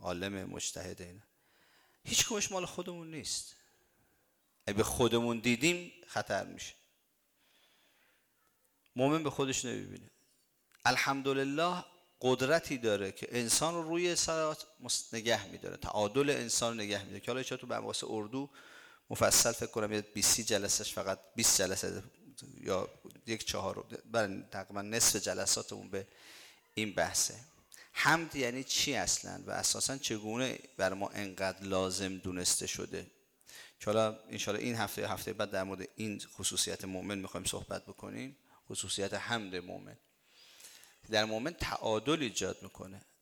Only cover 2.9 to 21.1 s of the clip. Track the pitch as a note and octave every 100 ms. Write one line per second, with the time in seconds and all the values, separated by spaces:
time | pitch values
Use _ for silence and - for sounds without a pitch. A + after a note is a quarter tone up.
2.9 | F3 D#3+ D#3 - - - - _ _ _
3.9 | _ _ _ _ _ _ _ - G2+ G#2
4.9 | - A#2+ A#2 A#2+ A#2 A#2+ A#2 D#3 F3 F3
5.9 | - - A2 - G2 F#2+ F2 - - _
6.9 | _ _ _ _ _ _ _ _ _ _
7.9 | _ _ _ _ _ _ _ _ _ _
8.9 | B2 C3+ D#3+ D3 C3+ C3+ B2+ B2 A2 F#2+
9.9 | G2 G#2+ _ _ _ _ _ _ _ A#2+
10.9 | B2 - C#3 C3+ C3+ C#3 D3 F3 F3+ -
11.9 | - _ - B2+ B2+ C3 D3+ - C3+ A#2
12.9 | G2+ G2 - - A#2+ A#2 - D#3 E3+ D#3+
13.9 | E3+ F3 E3 - D#3+ D#3 D3+ - - B2
14.9 | - - A2+ A2 A2 F#2+ F2 F#2+ F2+ F#2+
15.9 | G#2 G#2 B2 C#3+ C3 A#2+ - A#2 A#2 G#2
16.9 | G2+ F#2+ G2 - B2+ B2+ B2+ B2 A2 A2
17.9 | G#2+ - A2 G#2+ C3 C#3 - - - -
18.9 | - - A2+ G#2 - A#2+ A2+ A#2 A2+ G#2+
19.9 | G#2+ G#2 G2+ - - A2 G#2 G2 - G#2
20.9 | - F#2+